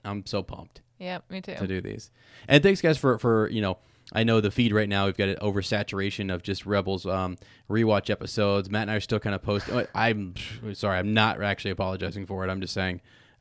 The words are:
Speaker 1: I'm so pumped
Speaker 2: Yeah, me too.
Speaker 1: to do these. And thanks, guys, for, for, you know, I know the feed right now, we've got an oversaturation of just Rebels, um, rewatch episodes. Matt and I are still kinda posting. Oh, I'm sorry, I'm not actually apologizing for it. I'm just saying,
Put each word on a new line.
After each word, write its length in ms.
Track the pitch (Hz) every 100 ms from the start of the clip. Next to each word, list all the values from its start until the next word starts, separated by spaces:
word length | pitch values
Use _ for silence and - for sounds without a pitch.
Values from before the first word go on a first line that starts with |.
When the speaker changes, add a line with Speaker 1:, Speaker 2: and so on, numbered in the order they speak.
Speaker 1:
I'm 220 | 101 101 95
so 180 | 101
pumped 380 | 95 - - - _ -
Speaker 2:
Yeah, 200 | 180 180 -
me 100 | 190
too. 140 | 185 -
Speaker 1:
to 100 | 196
do 140 | -
these. 300 | 104 104 - _ _ - -
And 140 | 147
thanks, 200 | 196 196
guys, 160 | 165 143
for, 200 | 135 113
for, 300 | 123 110 107
you 120 | 113
know, 160 | 101 92 _ _ -
I 120 | -
know 180 | 117 113
the 100 | 104
feed 200 | 110 117
right 160 | 104 104
now, 160 | 101 98
we've 100 | 92
got 120 | 98
an 80 | 98
oversaturation 960 | 104 98 95 104 104 98 101 - 98
of 100 | 90
just 220 | 101 - 98
Rebels, 400 | 101 95 95 92
um, 300 | 95 92 90 - - -
rewatch 400 | 107 110 101 -
episodes. 580 | 104 98 - 101 101 95
Matt 140 | 107
and 80 | 107
I 40 | 107
are 40 |
still 200 | - 110
kinda 200 | 107 98
posting. 360 | - 104 - 120
Oh, 120 | - -
I'm 400 | 113 107 95 90 - 110 110
sorry, 260 | 98 104 92
I'm 140 | 98
not 280 | 110 110 -
actually 300 | 101 98 101
apologizing 540 | 92 95 95 90 95 95
for 180 | 95 92
it. 60 |
I'm 80 | 95
just 120 | 90
saying, 280 | 101 92 90 - _ _ _